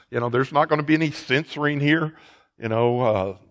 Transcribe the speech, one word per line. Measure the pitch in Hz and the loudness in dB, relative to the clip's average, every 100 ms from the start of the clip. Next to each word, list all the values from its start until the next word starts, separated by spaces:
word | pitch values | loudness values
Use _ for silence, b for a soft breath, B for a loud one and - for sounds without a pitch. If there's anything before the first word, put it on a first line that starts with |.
| b | b
you | 120 | -4
know, | 120 | -2
there's | 123 131 | -2 0
not | 143 160 | 0 2
gonna | 151 | 0
be | 151 | 2
any | 156 156 | 2 0
censoring | - - 135 - 147 147 143 | -4 -2 -2 -2 -4 -2 0
here. | 147 156 156 b b b b - | 2 2 0 b b b b -10
You | 113 | -4
know, | 113 120 123 | 0 2 2
uh, | 120 101 98 95 _ | 2 0 -2 -8 _